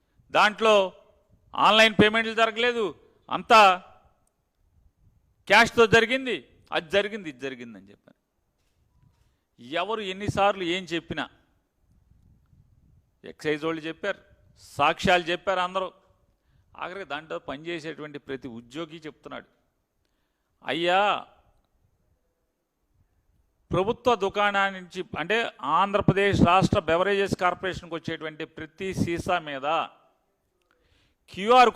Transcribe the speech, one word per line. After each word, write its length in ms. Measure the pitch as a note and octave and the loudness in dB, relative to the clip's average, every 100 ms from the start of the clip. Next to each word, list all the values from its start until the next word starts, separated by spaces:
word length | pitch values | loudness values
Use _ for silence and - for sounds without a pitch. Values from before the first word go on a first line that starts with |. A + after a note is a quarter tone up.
| _ _ _ - | _ _ _ 2
దాంట్లో 360 | G3+ G3+ A3 G#3 F#3+ - _ _ _ _ _ | 2 2 4 4 2 -6 _ _ _ _ _
ఆన్‌లైన్ 420 | - D#3+ G#3+ A3 G#3+ | 0 4 6 4 6
పేమెంట్లు 340 | G#3+ A3+ A3+ A3 | 2 4 -2 0
జరగలేదు, 440 | A3+ A3 A#3+ A#3+ G3+ C#3 _ _ - | 0 0 -2 0 -4 -6 _ _ -8
అంతా 320 | C#3 F#3 A3+ G3+ F#3 - - _ _ _ _ _ _ _ _ _ _ _ _ _ _ - | -8 6 8 8 4 -4 -20 _ _ _ _ _ _ _ _ _ _ _ _ _ _ 2
క్యాష్తో 360 | G3+ A3+ - A3+ A3+ | 4 4 4 4 4
జరిగింది, 420 | A3 C4 C4 F#3 - _ _ - | 2 -2 -4 -8 -8 _ _ -8
అది 140 | E3+ F#3+ | -2 -2
జరిగింది, 320 | G3+ G#3+ F3 | -2 -6 -12
ఇది 120 | B2+ C3+ | -12 -12
జరిగిందని 420 | C3 B2 G#2 G2 | -12 -16 -18 -20
చెప్పారు. 280 | G2+ _ _ _ _ _ _ _ _ _ _ _ _ _ _ _ _ A#2+ D#3+ | -20 _ _ _ _ _ _ _ _ _ _ _ _ _ _ _ _ -10 -6
ఎవరు 200 | F#3+ A3 G3+ | -4 -6 -6
ఎన్నిసార్లు 500 | F#3+ G#3 - G3+ G3 F3 F3+ | -8 -8 0 0 0 -4 -6
ఏం 80 | F3+ | -6
చెప్పినా, 320 | E3 - D#3+ C3 _ _ _ _ _ _ _ _ _ _ _ _ _ _ _ _ _ _ _ - | -10 -8 -12 -12 _ _ _ _ _ _ _ _ _ _ _ _ _ _ _ _ _ _ _ -20
ఎక్సైజ్ 320 | - D3+ D3+ D#3+ | -10 -6 -4 -4
వాళ్ళు 160 | D#3+ | -6
చెప్పారు, 380 | D#3 D#3+ G#3 - _ _ _ _ - - | -10 -10 -8 -8 _ _ _ _ -20 0
సాక్ష్యాలు 460 | D3 E3 F#3+ F3+ E3 | 0 2 2 2 0
చెప్పారు 300 | F3 - F#3 F3+ | -6 -2 -2 -2
అందరూ, 200 | F#3 F#3 _ _ _ _ _ _ _ _ - | -4 -8 _ _ _ _ _ _ _ _ -14
ఆఖరికి 260 | D3+ F#3+ F3+ | -14 -14 -12
దాంట్లో 240 | C#3+ D#3 E3+ D#3+ | -12 -10 -12 -12
పనిచేసేటువంటి 680 | C3+ D#3+ E3+ D3+ D3 D3+ C#3+ - | -14 -10 -10 -10 -14 -14 -16 -12
ప్రతి 200 | C3+ C3 A#2 | -12 -12 -16
ఉద్యోగి 380 | A#2+ C3+ E3 E3 D3+ | -16 -14 -14 -14 -18
చెప్తున్నాడు, 420 | - - C3 - _ _ _ _ _ _ _ _ _ _ _ - | -18 -18 -18 -18 _ _ _ _ _ _ _ _ _ _ _ -6
"అయ్యా, 300 | C#3 E3+ F3+ G#3 D#3+ - _ _ _ _ _ _ _ _ _ _ _ _ _ _ _ _ _ _ _ _ _ _ _ _ | -4 0 2 2 -2 -8 _ _ _ _ _ _ _ _ _ _ _ _ _ _ _ _ _ _ _ _ _ _ _ _
ప్రభుత్వ 440 | E3 F#3+ A#3 - A3+ | -4 -2 -2 0 0
దుకాణాన్ని 580 | G3 G3+ G#3 G3+ G3 F#3+ | -2 0 0 0 -2 -4
నుంచి, 200 | F3+ F3+ F3 - | -16 -14 -12 -8
అంటే 160 | E3+ A3 A3+ - C3 D#3+ | -2 -2 -2 -6 -2 2
ఆంధ్రప్రదేశ్ 600 | G3 G3 F#3+ F#3+ G3+ F3+ F3 | 2 2 2 2 2 2 4
రాష్ట్ర 280 | F#3 F3 G#3+ E3 | 4 4 0 2
బెవరేజెస్ 460 | E3 F#3 G3+ G3 - | 0 2 0 -2 0
కార్పొరేషన్కి 520 | F3+ F3 F#3+ E3 F3 E3 | -2 -2 -6 -8 -10 -10
వచ్చేటువంటి 460 | - E3 D#3 D3+ D#3 - | -8 -10 -10 -12 -14 -14
ప్రతి 320 | D#3 _ F#3+ F3+ | -18 _ -8 -4
సీసా 340 | E3 E3+ - F3+ D3+ | -4 -4 -2 -4 -4
మీద 180 | C#3 C#3 D#3+ B2 - _ _ _ _ _ _ _ _ _ _ _ _ _ | -8 -4 -2 -4 -10 _ _ _ _ _ _ _ _ _ _ _ _ _
క్యూఆర్ 380 | - G3+ B3+ A#3+ | -8 4 6 6